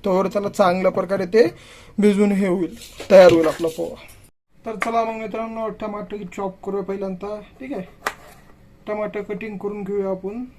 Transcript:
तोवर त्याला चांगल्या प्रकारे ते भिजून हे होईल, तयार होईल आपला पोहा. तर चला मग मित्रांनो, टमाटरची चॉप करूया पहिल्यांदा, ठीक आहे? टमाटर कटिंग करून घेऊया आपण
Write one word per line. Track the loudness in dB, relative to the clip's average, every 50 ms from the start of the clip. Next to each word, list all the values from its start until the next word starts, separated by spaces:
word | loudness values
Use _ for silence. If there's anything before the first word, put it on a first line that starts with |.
| 0
तोवर | 0 0 0 0
त्याला | 0 -2 -4 -4 -4
चांगल्या | 0 2 2 2 2 2 0 0
प्रकारे | 0 0 -4 -4 -4 -4 -4
ते | 0 4 4 4 4 2 -8 -20 -20 -20 -20 -20 -12 -4 2
भिजून | 2 4 4 4 2 2
हे | 2 0 0
होईल, | 0 0 -2 -2 -6 -6 -14 -20 -20 -16 -16 0 8
तयार | 10 12 12 12
होईल | 10 8 4
आपला | 2 0 0 -4 -4 -4
पोहा. | -4 -8 -8 -8 -14 -18 -20 -20 -20 -20 -20 _ _ _ _ _ _ _
तर | -12 -8 -4 -4
चला | -2 0 0 -2
मग | -2 -4 -8
मित्रांनो, | -10 -8 -8 -8 -8 -8 -8 -8 -8 -8 -8 -8
टमाटरची | -10 -10 -8 -10 -10 -10 -10 -12 -12 -12 -10
चॉप | -8 -8 -8 -8 -8 -10
करूया | -6 -6 -6 -6
पहिल्यांदा, | -6 -6 -6 -6 -8 -8 -8 -10 -10 -10 -12 -14 -18 -20 -18
ठीक | -12 -10
आहे? | -10 -10 -10 -12 -18 -10 -10 -10 -10 -10 -20 -20 -20 -20 -20 -20 -20 _ -20 -20 -20 _ -10
टमाटर | -8 -6 -6 -6 -6 -6 -10
कटिंग | -8 -8 -10 -10 -8 -10 -12
करून | -8 -8 -8 -8 -8
घेऊया | -8 -6 -4 -4 -2 -4
आपण | -4 -6 -8 -10 -10 -10 -12 -12 -16